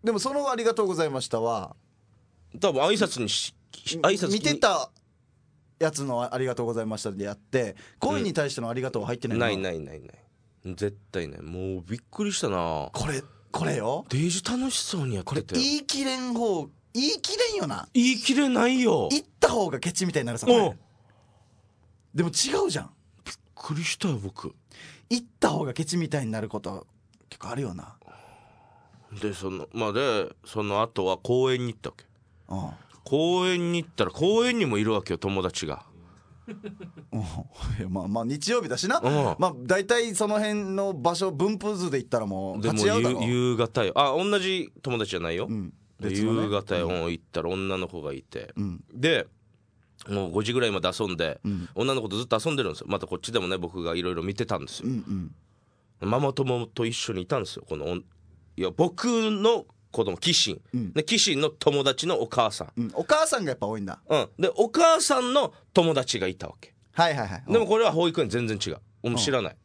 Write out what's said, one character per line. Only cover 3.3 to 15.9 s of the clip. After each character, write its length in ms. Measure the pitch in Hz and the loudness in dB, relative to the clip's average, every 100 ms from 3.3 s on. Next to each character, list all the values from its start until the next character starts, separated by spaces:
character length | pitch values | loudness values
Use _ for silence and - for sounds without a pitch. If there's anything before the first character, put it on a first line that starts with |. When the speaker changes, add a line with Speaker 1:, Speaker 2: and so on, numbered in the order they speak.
| - - _ _ - - 165 | -2 -4 _ _ -14 -8 2
Speaker 2:
挨 120 | 160 | 2
拶 140 | 190 175 | 4 2
に 60 | |
Speaker 1:
見 60 | 208 | 2
て 160 | 302 - | 2 4
た 340 | 214 170 127 _ _ _ _ _ _ _ _ _ | 4 4 -2 _ _ _ _ _ _ _ _ _
や 140 | 160 | 0
つ 100 | 147 | 0
の 200 | 139 120 120 | -2 -2 -2
「あ 20 | 127 | -2
り 100 | 131 | -2
が 100 | 120 | 0
と 80 | |
う 20 | 117 | -2
ご 80 | |
ざ 80 | 113 | -2
い 40 | 110 | -2
ま 120 | 110 | -4
し 60 | |
た」 80 | 110 | -6
で 120 | 98 | -4
や 100 | 101 | -6
っ 20 | 101 | -8
て、 400 | _ 131 110 - - - | _ 0 0 -6 -20 -4
コ 180 | 262 - | 0 0
イ 20 | |
ン 40 | |
に 80 | 214 | 0
対 180 | 160 143 | 0 -2
し 60 | 135 | -2
て 40 | |
の 80 | 117 | -4
「あ 40 | |
り 80 | 123 | -4
が 80 | 127 | -2
と 80 | 113 | -4
う」 40 | |
は 40 | 104 | -4
入 100 | 120 | -4
っ 20 | |
て 80 | 123 | -2
な 80 | 110 | 0
い 20 | |
の？ 60 | 117 | 2
Speaker 2:
な 40 | |
い 60 | 95 | 0
な 120 | 95 | -2
い 100 | 82 | -4
な 140 | 69 | -8
い 60 | 76 | -14
な 120 | 62 | -18
い。 640 | - _ _ _ _ 92 | -20 _ _ _ _ -12
絶 240 | 85 101 104 _ | -4 -4 -4 _
対 160 | 95 78 | -6 -6
な 100 | 78 | -10
い。 40 | |
も 360 | 78 87 95 95 | -10 -6 -4 -6
う 60 | 87 | -6
び 100 | 120 | -10
っ 20 | _ | _
く 140 | - | -4
り 80 | 208 | -2
し 80 | 185 | -2
た 80 | 135 | -2
な。 420 | 92 85 78 67 | 0 0 -2 -4
Speaker 1:
こ 140 | - 143 | -6 -4
れ、 160 | 135 - - _ | -4 -8 -20 _
こ 120 | - | -4
れ 120 | 165 139 | -2 0
よ。 280 | 107 147 - | -2 -2 -2
Speaker 2:
デ 100 | 127 | 0
ー 100 | 170 | 0
ジ 160 | 180 | 0
楽 260 | - 247 262 | -2 -2 -2
し 80 | - | -2
そ 180 | - 190 | -4 -4
う 20 | 135 | -2
に 80 | |
や 80 | 101 | -4
っ 20 | |
て 60 | 180 | -2
た 80 | 143 | -4
よ。 60 | - | -2
Speaker 1:
こ 80 | |
れ 60 | - | 0
言 160 | 269 294 | 0 0
い 100 | |
切 180 | 285 | -2